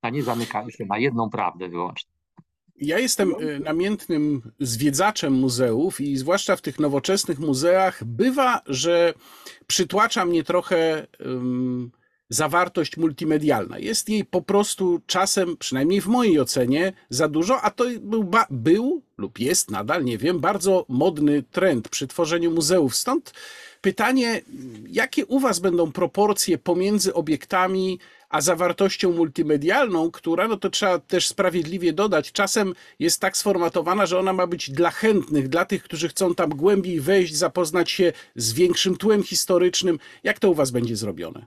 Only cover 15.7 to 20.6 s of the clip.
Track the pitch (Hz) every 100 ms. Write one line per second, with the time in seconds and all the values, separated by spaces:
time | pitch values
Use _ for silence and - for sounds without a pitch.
15.7 | 131 143 196 185 247 233 156 127 - 123
16.7 | 139 185 190 _ 123 156 151 175 254 -
17.7 | - 247 233 202 226 190 214 - 131 117
18.7 | 190 247 339 _ - 98 - 123 180 -
19.7 | 104 104 165 127 110 131 180 147 202